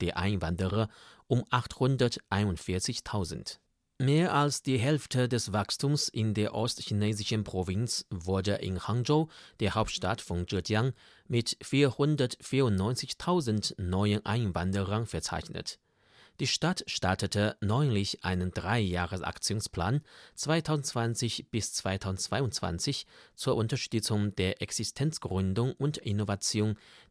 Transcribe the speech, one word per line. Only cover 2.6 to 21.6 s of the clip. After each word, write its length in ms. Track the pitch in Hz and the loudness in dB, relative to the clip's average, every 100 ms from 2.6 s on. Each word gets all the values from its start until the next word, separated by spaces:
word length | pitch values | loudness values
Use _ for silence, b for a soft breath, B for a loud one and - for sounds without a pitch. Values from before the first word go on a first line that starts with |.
| - 92 - 120 - 107 85 85 - - _ _ _ - | -2 -2 -2 -4 -4 -2 -2 -6 -10 -14 _ _ _ -2
Mehr 340 | 131 151 175 | 2 4 4
als 280 | 143 147 - | 4 2 0
die 160 | - 131 | 0 2
Hälfte 500 | 127 151 - 127 123 | 2 0 0 2 2
des 240 | 120 - | 2 0
Wachstums 560 | 101 101 - 139 147 - | 0 0 0 2 2 0
in 260 | - 110 104 | 0 0 2
der 180 | 104 | 0
ostchinesischen 920 | - 117 - - 104 104 107 107 110 | 0 -2 -4 -2 2 2 0 -2 -2
Provinz 640 | 101 92 90 95 120 - - | -2 -2 0 0 -2 -4 -6
wurde 420 | 95 90 95 98 | -6 0 0 2
in 340 | 101 - 90 - | 0 -2 -4 -2
Hangzhou, 400 | 113 120 151 160 B B B | 0 2 2 2 B B B
der 140 | 104 110 | 0 0
Hauptstadt 460 | 107 - 92 - | -2 -2 -2 -2
von 260 | - 87 87 | -4 -4 -2
Zhejiang, 460 | 98 - 107 127 - B B B | -2 0 2 2 -2 B B B
mit 300 | 120 117 - | 0 0 -4
vierhundertvierundneunzigtausend 2250 | - 135 139 - 143 147 123 - - 131 131 95 98 127 - - - 180 123 107 - - | 0 4 4 4 2 2 0 -2 -2 2 4 4 2 -2 -6 -6 0 0 2 0 -2 -4
neuen 480 | 90 92 104 104 - | -2 2 2 2 0
Einwanderern 800 | 107 107 82 90 98 95 107 117 | 0 0 0 0 0 0 -2 -2
verzeichnet. 720 | 82 - 82 - - - - b b b b b b | -4 -4 -6 -6 -8 -10 -12 b b b b b b
Die 80 | 139 | -2
Stadt 380 | - 160 185 - | 0 0 -2 -4
startete 720 | - 92 92 98 101 104 - | -2 0 0 0 2 0 0
neulich 640 | 101 117 147 104 101 - | 0 2 4 2 0 -4
einen 280 | 90 92 90 | -2 0 -2
Dreijahres-Aktionsplan 1500 | - 87 117 98 87 87 92 82 - - 101 - - 87 143 - B B B | -2 0 0 2 0 -2 -4 -6 -4 -4 -4 -4 -2 0 0 -2 B B B
zweitausendzwanzig 1120 | 147 165 156 151 131 120 117 113 117 - - | 0 0 2 -2 -2 -2 -2 0 -2 -4 -4
bis 240 | 113 | -4